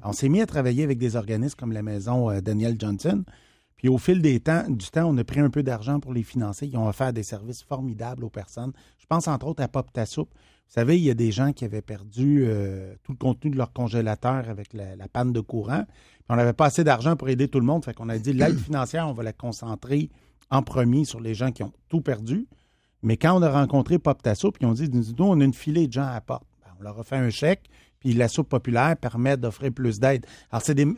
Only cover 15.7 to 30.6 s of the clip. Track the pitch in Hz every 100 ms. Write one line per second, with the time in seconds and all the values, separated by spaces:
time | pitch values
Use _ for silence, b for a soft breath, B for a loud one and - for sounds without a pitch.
15.7 | 156 208 - _ _ - 120 120 117 151
16.7 | - 156 120 143 160 135 127 143 135 120
17.7 | 139 - - 113 113 113 131 151 170 127
18.7 | 147 123 160 160 120 110 - 120 107 117
19.7 | 107 123 143 156 b b b b 135 120
20.7 | 131 120 131 143 117 113 107 127 - 95
21.7 | - - 165 143 113 110 180 254 b b
22.7 | b b b 113 113 156 185 165 139 139
23.7 | 143 - 170 151 135 117 104 202 - 120
24.7 | 113 151 123 110 120 196 165 139 - -
25.7 | 160 147 123 139 117 - 123 - _ -
26.7 | 92 104 104 117 135 120 107 151 196 -
27.7 | b b b 131 117 117 - - 127 -
28.7 | 117 147 160 123 117 127 135 120 - 135
29.7 | 120 123 104 131 131 - B B 117